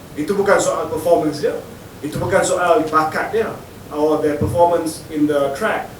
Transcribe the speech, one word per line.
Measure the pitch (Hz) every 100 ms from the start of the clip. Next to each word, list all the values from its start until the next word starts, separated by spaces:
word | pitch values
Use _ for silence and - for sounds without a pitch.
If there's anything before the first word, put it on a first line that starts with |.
| - 135
Itu | 151
bukan | 196 196 175
soal | 180 - -
performance | 160 175 160 156 -
dia. | 466 - - - - -
Itu | 151 -
bukan | 180 190
soal | 170 180 175 160 151
bakat | 156 - 175 123 214
dia, | 208 - - - -
or | 151 151 147
their | 151 147
performance | - 175 170 170 160 - -
in | 156 147
the | 143 139 139
track, | 214 - - -